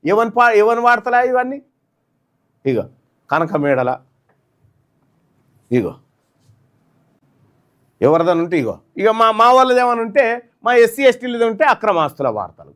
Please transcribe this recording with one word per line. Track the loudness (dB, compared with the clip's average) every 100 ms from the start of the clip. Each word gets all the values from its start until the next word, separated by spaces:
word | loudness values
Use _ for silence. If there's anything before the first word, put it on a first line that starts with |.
| -2
ఏమని | -2 0 2
పా-, | 2 4
ఏమని | 2 2 0
వార్తలా | 0 0 0 0
ఇవన్నీ? | -2 -4 -8 _ _ _ _ _ _ _ _ _ _ -6
ఇగో | -6 -8 _ _ _ _
కనకమేడల, | -4 -2 -4 -2 -2 -2 -6 _ _ _ _ _ _ _ _ _ _ _ _ _ _ _ _ _ -4
ఇగో | -4 -10 _ _ _ _ _ _ _ _ _ _ _ _ _ _ _ _ _ _ _ _ 0
ఎవరిదని | 2 0 -2
ఉంటే, | -2 -4
ఇగో | -4 -8 _ -4
ఇక | -2 2
మా, | 0 4
మా | 4 4
వాళ్ళది | 4 2 0
ఏమైనా | -2 -2
ఉంటే, | 0 0 -2 _ _ -2
మా | 2
ఎస్సీ | 2 2 0
ఎస్టీలది | 0 -8 -4 -4
ఉంటే | 0 0
అక్రమాస్తుల | 0 0 0 -2 -4 -6 -6
వార్తలు. | -10 _ -20